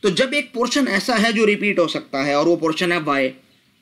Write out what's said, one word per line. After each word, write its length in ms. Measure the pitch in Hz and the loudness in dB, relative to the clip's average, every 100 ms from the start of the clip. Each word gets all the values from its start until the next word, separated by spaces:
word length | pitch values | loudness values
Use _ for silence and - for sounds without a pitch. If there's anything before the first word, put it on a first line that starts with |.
तो 80 | 208 | 0
जब 240 | 170 262 | 0 -2
एक 180 | 285 285 | -2 -6
पोर्शन 340 | 226 233 294 262 | -4 -2 0 0
ऐसा 260 | 202 - | -2 0
है 180 | 233 220 | 0 2
जो 120 | 220 | 2
रिपीट 340 | 220 208 208 180 | 2 2 0 0
हो 100 | 160 | 0
सकता 340 | 156 - 139 | -2 -6 -4
है 140 | 143 143 | 0 2
और 100 | 160 | 2
वो 100 | 170 | 2
पोर्शन 360 | 160 156 180 | 0 -2 0
है 80 | 175 | 0
वाई, 280 | 151 139 131 131 _ _ _ _ | 0 0 0 -4 _ _ _ _